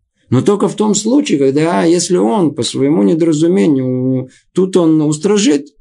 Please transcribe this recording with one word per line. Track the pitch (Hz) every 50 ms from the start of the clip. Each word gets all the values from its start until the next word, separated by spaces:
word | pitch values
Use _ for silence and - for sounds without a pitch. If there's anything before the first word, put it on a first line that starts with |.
| _ _ _ _ _ -
Но | 117 127
только | 131 160 208 202 214 185
в | 156
том | - 208 214 202
случае, | - - 220 247 294 294 - 170 143
когда, | 135 135 135 151 156 165 180 196 185
если | 165 170 180 175 - 180
он | 180 196 220 226 214 175 147 143
по | - 120
своему | - - 127 131 139 156 190 202
недоразумению, | 196 180 160 170 165 160 147 160 170 180 202 202 180 143 131 131 127 127 127 127 131 131 131 127 131 - _ _ _ -
тут | - 185 185 185 185
он | 170 160 160 156
устражит, | 151 147 151 151 - 196 208 208 196 269 311 277 - - _ _